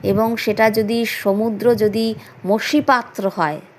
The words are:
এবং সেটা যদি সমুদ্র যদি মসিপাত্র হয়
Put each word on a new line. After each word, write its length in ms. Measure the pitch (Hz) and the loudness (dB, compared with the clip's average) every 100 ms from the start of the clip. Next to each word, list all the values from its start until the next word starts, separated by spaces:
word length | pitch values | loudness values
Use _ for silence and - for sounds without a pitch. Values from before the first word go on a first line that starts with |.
এবং 340 | 196 196 226 233 | 0 0 0 -2
সেটা 320 | - 214 220 | -4 2 2
যদি 360 | 220 208 233 226 - | 2 0 -2 -2 -2
সমুদ্র 540 | 202 196 226 202 233 226 | -2 0 0 0 0 2
যদি 400 | 214 208 226 220 - - 185 | 2 0 -2 -4 -12 -10 -2
মসিপাত্র 840 | 208 - 302 - 254 - - 196 | -2 2 0 4 2 0 -4 -4
হয় 300 | 185 156 151 - | -2 -2 -4 -14